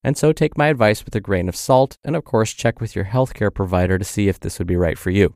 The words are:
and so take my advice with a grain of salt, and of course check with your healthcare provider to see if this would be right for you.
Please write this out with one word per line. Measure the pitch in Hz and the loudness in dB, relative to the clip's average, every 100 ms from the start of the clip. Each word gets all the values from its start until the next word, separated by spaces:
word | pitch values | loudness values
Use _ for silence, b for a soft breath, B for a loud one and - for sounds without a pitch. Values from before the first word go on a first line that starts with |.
and | 123 147 | -2 0
so | 151 | 0
take | 156 156 - | 2 -2 0
my | 151 | 0
advice | 139 107 107 | 4 2 2
with | - | -4
a | 113 | -8
grain | 101 95 90 | -2 -2 -2
of | |
salt, | - - 131 135 - | -6 2 2 2 -4
and | - 156 | -6 -6
of | |
course | - 113 110 | -2 -2 -2
check | - 117 113 | -2 -2 -2
with | 110 95 | -8 -6
your | |
healthcare | 95 127 131 - 104 | -2 0 -2 0 -2
provider | - 95 90 90 92 | -2 0 0 2 0
to | |
see | 98 - 98 | -2 0 0
if | 92 | 0
this | - - | -6 -6
would | 87 | -2
be | |
right | 90 87 - | 0 0 0
for | 92 | -2
you. | 95 101 | 2 2